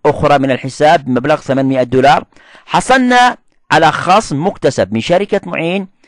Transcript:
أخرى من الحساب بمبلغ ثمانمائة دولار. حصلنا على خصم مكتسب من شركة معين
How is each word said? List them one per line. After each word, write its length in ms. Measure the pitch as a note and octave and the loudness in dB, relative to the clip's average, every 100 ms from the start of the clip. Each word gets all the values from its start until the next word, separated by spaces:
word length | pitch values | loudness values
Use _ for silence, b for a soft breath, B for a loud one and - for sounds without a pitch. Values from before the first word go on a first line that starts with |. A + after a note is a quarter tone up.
| D3+ | -2
أخرى 320 | C#3+ D3+ C#3 | 0 0 2
من 120 | C3+ | 0
الحساب 540 | B2 C3+ - D3+ E3 | -2 -6 -2 2 2
بمبلغ 320 | C3 B2 C#3 D3+ | 0 -4 0 -2
ثمانمائة 460 | - C3 C3+ C3 | -2 -2 0 -2
دولار. 420 | B2 C3 C3+ E3+ - b b b - | 0 2 4 2 -2 b b b -4
حصلنا 680 | E3+ - C4 B3 B3 B3 A#3+ _ _ _ | -4 0 2 2 2 2 0 _ _ _
على 220 | D3+ D#3+ | 2 2
خصم 540 | - - G3+ - C#3+ F#3 | 0 0 0 0 -4 -6
مكتسب 460 | - D3 - F#2+ | -2 -2 -2 -2
من 80 | A2 | -4
شركة 400 | - F3+ G#3 G3 | -2 -2 0 -4
معين 440 | F3+ E3 E3 G3 F#3+ _ | -4 -6 -4 -4 -6 _